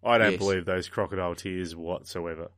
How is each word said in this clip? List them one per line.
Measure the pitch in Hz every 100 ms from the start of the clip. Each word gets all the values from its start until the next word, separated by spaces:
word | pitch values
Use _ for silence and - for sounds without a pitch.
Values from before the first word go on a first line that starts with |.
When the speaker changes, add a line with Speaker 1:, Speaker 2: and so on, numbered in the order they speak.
Speaker 1:
I | 110 120
don't | 107
Speaker 2:
Yes. | 92
Speaker 1:
believe | 98 95 87
those | 92 90
crocodile | - 98 95 90 85
tears | 98 92 90 82
whatsoever. | 82 87 - 92 85 80 85